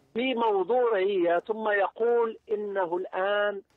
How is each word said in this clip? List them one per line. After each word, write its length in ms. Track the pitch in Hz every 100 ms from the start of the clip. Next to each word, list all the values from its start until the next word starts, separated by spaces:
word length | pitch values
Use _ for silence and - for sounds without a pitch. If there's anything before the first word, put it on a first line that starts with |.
| _ 220
بموضوعية، 1200 | 262 233 226 196 180 247 240 208 190 196 170 175
ثم 300 | - 220 220
يقول 680 | 202 185 - 233 240 226 220 -
إنه 460 | 208 208 196 175 180
الآن 640 | 185 185 190 208 208 202 -